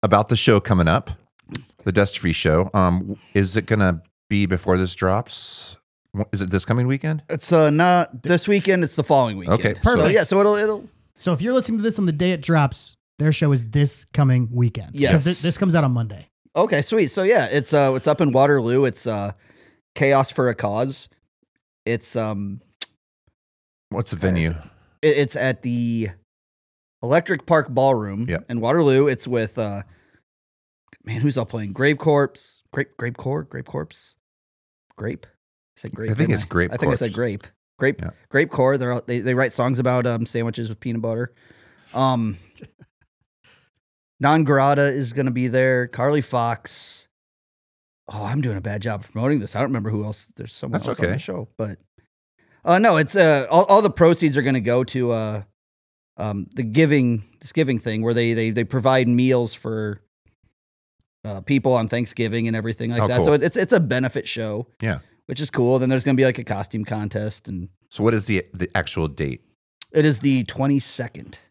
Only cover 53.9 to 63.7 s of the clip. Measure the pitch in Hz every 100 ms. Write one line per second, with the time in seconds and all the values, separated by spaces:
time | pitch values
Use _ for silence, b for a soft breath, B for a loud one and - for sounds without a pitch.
53.9 | - 165 170 160 139 135 131 107 123 131
54.9 | 131 123 113 110 104 101 _ _ _ _
55.9 | _ _ _ 107 101 92 - 117 113 160
56.9 | 147 123 117 101 _ - - 143 120 117
57.9 | 110 113 117 117 113 113 110 117 131 120
58.9 | 131 123 120 127 127 120 - 110 110 107
59.9 | 101 _ _ _ _ _ _ _ _ _
60.9 | _ _ _ 107 98 92 139 135 123 110
61.9 | 120 120 - 113 117 113 113 110 113 117
62.9 | 120 104 123 160 147 165 240 190